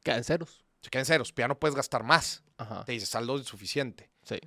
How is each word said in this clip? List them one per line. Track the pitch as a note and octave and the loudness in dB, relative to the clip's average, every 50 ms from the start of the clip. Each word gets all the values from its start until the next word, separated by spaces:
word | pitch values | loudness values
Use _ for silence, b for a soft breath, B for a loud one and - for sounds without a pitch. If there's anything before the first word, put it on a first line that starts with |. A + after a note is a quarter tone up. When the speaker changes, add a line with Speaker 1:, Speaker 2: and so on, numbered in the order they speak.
Speaker 1:
Quedan | - D3+ A#2+ A#2+ A#2 | -2 0 0 0 2
ceros. | - D#3 E3+ E3 - - - _ _ _ _ | 0 0 0 0 -6 -16 -20 _ _ _ _
Speaker 2:
Se | - - | -12 -4
quedan | - C3 C3 | -2 -2 2
ceros, | C#3 E3 D3 A#2 - - | 4 4 4 2 0 -2
pero | - A#2+ | 0 0
ya | B2+ | 0
no | C#3 - | 0 2
puedes | - D3+ C#3 | 2 2 2
gastar | C3+ - - - A#2 A2 | 0 0 0 -2 -2 4
más. | B2 D#3+ D#3+ - - - - _ _ _ | 6 6 6 6 2 -6 -10 _ _ _
Speaker 1:
Ajá. | - A2+ G#2+ A2 F#2+ - | -14 -12 -10 -10 -8 -6
Speaker 2:
Te | C3 | -4
dice, | B2 A2 G2 | -4 -4 -4
"Saldo | - - A2+ A#2+ A#2+ C#3 | -4 -2 -2 -2 -2 -2
insuficiente". | C#3+ B2 - - G2+ G2+ - - D3 C3+ A#2+ G2 - - - _ _ | -4 -4 -8 -12 -10 -10 -4 -2 -2 -2 -2 -6 -12 -18 -20 _ _
Speaker 1:
Sí. | _ - A2 - - | _ -8 -8 -8 -8